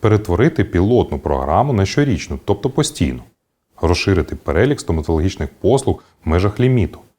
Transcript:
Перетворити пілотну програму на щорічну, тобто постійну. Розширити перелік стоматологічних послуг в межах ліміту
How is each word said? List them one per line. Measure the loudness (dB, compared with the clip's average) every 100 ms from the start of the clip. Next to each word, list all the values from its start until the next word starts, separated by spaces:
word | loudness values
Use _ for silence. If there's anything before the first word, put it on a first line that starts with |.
Перетворити | 4 2 2 2 2 2
пілотну | -2 0 2 2 2 -2
програму | -2 -2 0 0 2
на | 0 0
щорічну, | 0 0 -2 -4 -10
тобто | -4 -2 -2
постійну. | -2 -4 -2 -4 -4 -12 _ _ _ _ _
Розширити | 0 0 2 0 0 -6
перелік | -4 0 2 0
стоматологічних | -2 -4 0 0 -2 -4 -8 -4
послуг | 0 2 0 -6 _ _
в | -2
межах | 0 0 0
ліміту | 0 2 -2 -6 -20